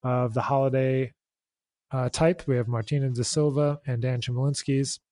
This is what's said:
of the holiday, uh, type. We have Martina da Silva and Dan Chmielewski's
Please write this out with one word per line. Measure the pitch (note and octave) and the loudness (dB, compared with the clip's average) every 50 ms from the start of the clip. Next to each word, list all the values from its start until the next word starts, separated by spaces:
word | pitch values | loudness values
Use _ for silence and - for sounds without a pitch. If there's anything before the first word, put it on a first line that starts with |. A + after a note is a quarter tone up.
| - | -2
of | B2+ B2 B2+ B2 B2 A2 | 0 0 0 0 0 -2
the | B2+ | -2
holiday, | - - C#3+ C3+ C3+ C3+ B2+ C3+ C3 C3 C3 C3 C3 B2 - _ _ _ _ _ _ _ _ _ _ _ _ _ _ _ | -2 0 2 2 2 2 2 2 2 2 2 0 -2 -4 -6 _ _ _ _ _ _ _ _ _ _ _ _ _ _ _
uh, | - C3 B2+ B2 | -4 -2 -2 -2
type. | - - D#3+ E3 F3+ E3+ - | 0 2 2 2 2 2 0
We | - C3+ B2 | 0 0 0
have | A#2+ A2 | 0 0
Martina | A#2+ A2+ A2 - D3 C#3+ C3+ C3+ | -2 -4 -2 -2 -2 0 0 0
da | B2 A#2 A#2+ | 0 -2 -2
Silva | - - D#3 D3+ D3+ C3+ C#3 D3 D3 D3 D3 _ - | -2 0 2 2 2 2 2 0 0 0 -2 _ -4
and | B2+ A#2 | -4 -2
Dan | A#2 B2+ B2+ B2 | -2 -2 -2 -2
Chmielewski's | A#2 - B2 A#2+ C3 C#3 C#3+ - - - C#3 C3+ C#3 C3 - - _ _ | -2 -4 -2 0 0 0 0 -2 -2 0 0 0 0 -2 -4 -10 _ _